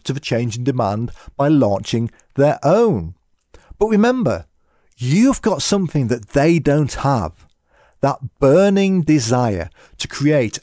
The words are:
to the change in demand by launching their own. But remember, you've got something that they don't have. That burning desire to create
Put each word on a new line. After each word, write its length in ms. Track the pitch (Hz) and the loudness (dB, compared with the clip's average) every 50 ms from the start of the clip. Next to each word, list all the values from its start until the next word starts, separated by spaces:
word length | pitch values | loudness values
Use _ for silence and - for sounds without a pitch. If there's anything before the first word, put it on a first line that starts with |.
| - | -8
to 100 | - 135 | -8 -8
the 60 | 139 | -8
change 380 | - - 131 113 120 120 107 117 | -6 -4 -4 -2 -2 -4 -6 -4
in 60 | 123 | -4
demand 480 | 135 131 127 117 98 101 110 120 117 - - - - - - | -4 -2 -2 -2 -2 -2 -4 -6 -8 -10 -14 -20 -16 -6 -2
by 100 | 139 147 | 0 2
launching 640 | 160 143 131 104 101 95 98 - - 117 117 113 - _ _ _ _ | 4 4 4 2 0 -2 -4 -4 -4 -4 -4 -4 -8 _ _ _ _
their 240 | - 139 147 - - - | 0 0 0 0 0 0
own. 520 | 143 170 214 233 226 165 104 82 80 90 - _ _ _ _ _ _ - - _ _ - - | 2 2 4 2 2 0 -2 -4 -8 -12 -18 _ _ _ _ _ _ -20 -20 _ _ -4 -4
But 80 | 208 220 | -2 0
remember, 580 | 220 202 214 240 254 262 226 131 104 80 78 - _ _ _ _ _ _ _ _ _ - | 2 2 2 2 2 0 0 -2 -2 -2 -6 -14 _ _ _ _ _ _ _ _ _ -8
you've 440 | 120 123 143 196 233 277 254 - | -2 0 2 4 4 2 2 0
got 200 | - 220 190 147 | -2 -2 -2 -2
something 460 | - - 196 202 190 156 - 151 131 110 | -2 -2 0 0 0 -2 -2 -2 -2 -2
that 220 | 123 120 107 - | -2 -4 -6 -4
they 300 | - 143 143 165 175 165 | -2 0 2 2 2 2
don't 340 | - 147 143 151 151 123 - | 2 2 2 2 0 -2 -4
have. 500 | - - 139 139 117 95 78 - _ - _ _ _ _ _ _ _ _ _ _ _ | -4 -2 -2 0 0 -2 -6 -8 _ -20 _ _ _ _ _ _ _ _ _ _ _
That 380 | - 262 - - 139 - - _ | -2 -2 -2 -4 -8 -14 -4 _
burning 640 | - 135 139 175 196 202 196 196 196 196 190 185 | 2 4 6 6 4 4 2 2 0 0 0 0
desire 680 | 156 151 156 151 117 110 123 123 123 117 101 90 82 78 - _ - _ - - | 2 2 2 2 2 0 0 0 0 -2 -2 -4 -6 -10 -14 _ -20 _ -16 -14
to 100 | - - | -14 -12
create 520 | - - 139 147 151 147 120 107 - - | -8 -2 0 2 2 2 0 0 -4 -8